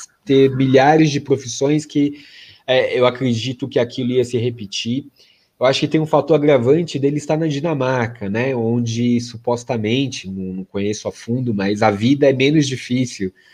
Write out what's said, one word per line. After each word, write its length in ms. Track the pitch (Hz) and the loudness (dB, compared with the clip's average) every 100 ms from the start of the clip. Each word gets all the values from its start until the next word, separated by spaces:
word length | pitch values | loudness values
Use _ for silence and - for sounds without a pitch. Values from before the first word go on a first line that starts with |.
| - _ | -20 _
ter 320 | - 135 135 131 | 0 4 4 4
milhares 540 | 135 131 139 156 160 | 4 6 6 6 4
de 100 | 139 | 0
profissões 640 | 135 135 120 - 139 151 151 | -2 -2 -2 -4 0 0 -2
que, 380 | 147 143 - - - - - - | 0 0 -2 -18 -20 -20 -10 0
é, 300 | 127 110 110 | 2 2 2
eu 80 | 123 | 2
acredito 600 | 123 131 113 120 131 - | 2 -2 -2 -4 -8 -4
que 120 | 139 | -2
aquilo 320 | 127 - 123 | -2 -2 -2
ia 120 | 127 | 0
se 140 | 123 120 | 0 0
repetir. 680 | 120 120 101 - 117 127 147 _ _ _ _ - | -4 -6 -10 -8 -6 -6 -8 _ _ _ _ -2
Eu 60 | 123 | 0
acho 160 | 135 | 2
que 60 | 151 | 0
tem 120 | 156 | 0
um 60 | 156 | 2
fator 300 | 147 - 156 | 0 2 2
agravante 600 | 147 139 120 156 170 143 | 4 4 4 2 0 -2
dele 200 | 139 147 | -2 -2
estar 180 | - 156 | -2 -2
na 120 | 160 | -2
Dinamarca, 840 | 143 165 147 131 131 113 117 101 | -2 -2 -2 0 0 -2 -4 -6
né, 260 | 107 131 127 | -2 -2 -2
onde 640 | 113 120 117 113 120 120 | 0 0 -2 0 0 0
supostamente, 1080 | 120 113 - 120 - 120 107 123 139 - 95 | -2 -8 -4 -4 -4 -4 -2 -2 -2 -6 -10
não, 240 | 95 92 | -10 -8
não 100 | 92 | -8
conheço 440 | 95 101 101 107 107 | -8 -4 -4 -4 -8
a 40 | |
fundo, 420 | - - 123 120 | -10 -6 -4 -2
mas 280 | 101 98 104 | -2 -2 0
a 100 | 110 | 0
vida 380 | 101 113 139 143 | 2 2 4 2
é 40 | |
menos 320 | 127 135 156 139 | 4 2 2 0
difícil 680 | 127 - 123 123 - 95 - _ | -4 -4 -2 -2 -4 -8 -8 _